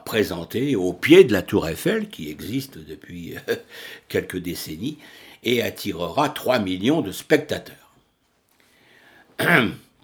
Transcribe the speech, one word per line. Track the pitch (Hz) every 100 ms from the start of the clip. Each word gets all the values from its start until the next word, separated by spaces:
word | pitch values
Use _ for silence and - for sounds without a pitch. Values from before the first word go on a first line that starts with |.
présenté | - 113 92 87 82 104 143
au | 113 90
pied | 87 - 175
de | 156
la | 98
Tour | - 101 78
Eiffel, | 80 165 220 214
qui | - 78
existe | 73 - 131 135 82
depuis, | 78 78 - 87 85 -
euh, | - 113 - - - - _
quelques | 98 90 92
décennies, | 87 80 - 80 120 - - - - -
et | 110 120
attirera | 101 - 104 85 85 80 143
trois | - - 123
millions | 92 92 107 160
de | 104
spectateurs. | 87 - 147 - 92 - - _ _ _ _ _ _ _ _ _ _ _ _ - - _ -
<clears throat> | 151 165 107 73 - _